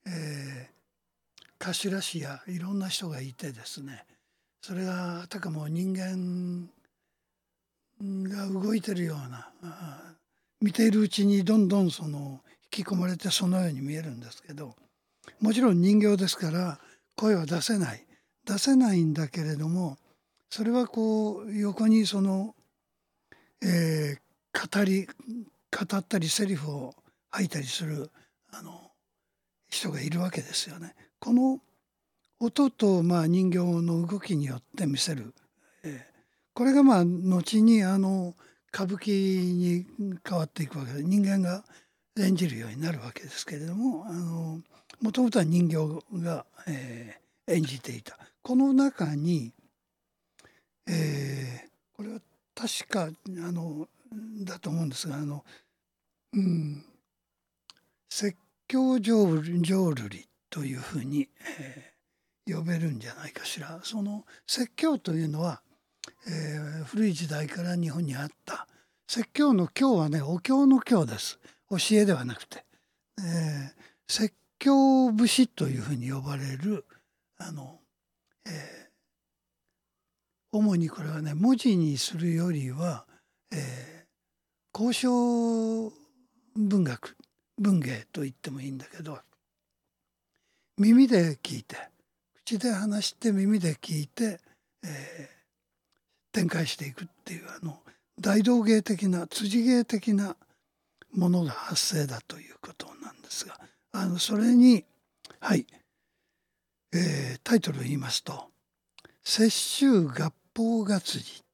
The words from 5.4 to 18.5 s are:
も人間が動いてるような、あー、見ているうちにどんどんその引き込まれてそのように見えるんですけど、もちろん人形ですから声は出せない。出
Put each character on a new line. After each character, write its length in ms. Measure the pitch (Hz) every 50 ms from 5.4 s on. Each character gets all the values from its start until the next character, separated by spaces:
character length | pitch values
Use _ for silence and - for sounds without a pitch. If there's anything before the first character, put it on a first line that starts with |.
| 175 190
も 200 | 156 156 151 151
人 260 | 160 165 185 190 190
間 760 | 185 185 185 185 185 180 180 180 180 180 180 180 175 175 170 _ _ _ _ _ _ _ _ _ _ _ _ _ _ _ _ _ _ _ _ _ _ _ _ _ _ 208 196 196 190 190 190
が 180 | 196 202 196 196
動 280 | 190 190 185 214 220
い 60 | 226
て 120 | 170 - 202
る 120 | 180 180
よ 100 | 165 160
う 140 | 147 139 123
な、 220 | 127 120 - - _ _ -
あ 380 | 170 156 - 180 156 135 143 - -
ー、 40 | - _ _ _ _ _ _ _ _ _
見 140 | - 208 170
て 120 | - 226
い 60 | 226
る 80 | 202 214
う 80 | 214 202
ち 180 | - - 196
に 200 | 202 202 196 190
ど 120 | 170 214 220
ん 120 | 208 185
ど 120 | 190 202
ん 100 | 190 175
そ 180 | 147 - 165 151
の 320 | 147 143 143 139 135 135 _ _ _ _ _ _ -
引 100 | - 185
き 20 |
込 100 | - 202
ま 120 | 180 180 180
れ 80 | 180
て 140 | 175 - 185
そ 180 | 165 - - 180
の 140 | 180 185
よ 80 | 185 170
う 20 |
に 80 | 147 131
見 160 | 139 139 147
え 60 | 156
る 100 | 160 160
ん 80 | 127 117
で 100 | 120 117
す 140 | - - _
け 100 | - 147
ど、 220 | 143 151 127 113 _ _ _ _ _ _ _ _ _ _ - - _
も 140 | 220 214 220
ち 80 | 226
ろ 100 | 254 247
ん 100 | 185 175
人 200 | 175 190 208 214
形 160 | 208 214 208 196
で 100 | 190 180
す 100 | - -
か 140 | 185 160
ら 280 | 156 175 185 180 147 - - - - _ _ _ _
声 200 | - - 214 214
は 100 | 180 160
出 160 | 143 170 170
せ 160 | 151 - 233 208
な 180 | 180 135 110
い。 100 | 107 - _ _ _ _ _ _ _ _
出 140 | -